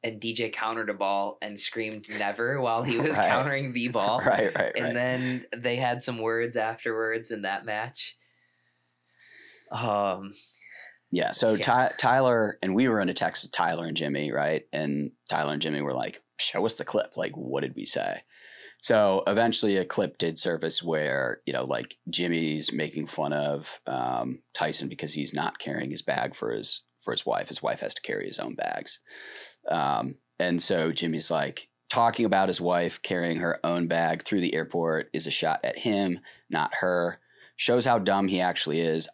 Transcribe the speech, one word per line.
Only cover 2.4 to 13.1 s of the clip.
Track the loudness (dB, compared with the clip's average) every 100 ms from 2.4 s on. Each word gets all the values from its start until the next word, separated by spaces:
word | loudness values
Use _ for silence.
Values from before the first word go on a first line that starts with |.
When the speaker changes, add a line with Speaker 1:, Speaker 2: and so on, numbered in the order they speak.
| -2 0
Speaker 1:
while | 0 0
he | 0 2
was | 2 4
Speaker 2:
<laughs> |
Right. | 4
Speaker 1:
countering | 4 2 0 -2
the | -2 0
ball. | 2 2 4
Speaker 2:
<laughs> |
Right, | 4 4 4
right, | 2 0 0
Speaker 1:
And | -2
Speaker 2:
right. |
Speaker 1:
then | 0 0 0 0 -4 -6 -4
they | -2 0
had | 0 0
some | -4 -2
words | 0 0 0 0
afterwards | -2 -2 -4 -2 0 -2 -4
in | -6
that | -4 -4 -4
match. | -6 -6 -8 -10 -10 _ _ _ _ _ _ _ _ _ _ -20 -20 -20 -20 -10
Um, | -4 0 2 2 0 -6 -16 -20 -20 -20 -20 -20 -20 _
Speaker 2:
Yeah, | -2 0
so | 2 4 4
Speaker 1:
yeah. |
Speaker 2:
Ty-, | 4 4 4 2
Tyler, | 4 6 6 4 2 0
and | 0 4
we | 4
were | 4
in |
a | 2